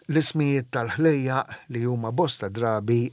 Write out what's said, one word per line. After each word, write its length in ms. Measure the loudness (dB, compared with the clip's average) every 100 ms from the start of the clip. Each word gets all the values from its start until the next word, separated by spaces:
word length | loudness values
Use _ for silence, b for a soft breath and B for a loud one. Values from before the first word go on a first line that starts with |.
| -2
l-ismijiet 640 | 0 2 2 2 0 -2
tal-ħlejja 680 | -6 -4 2 2 4 0 -2 -4 B -8
li 120 | -2
huma 280 | 0 0 -2
bosta 360 | 0 0 -2 -6
drabi 600 | -2 0 0 2 2 0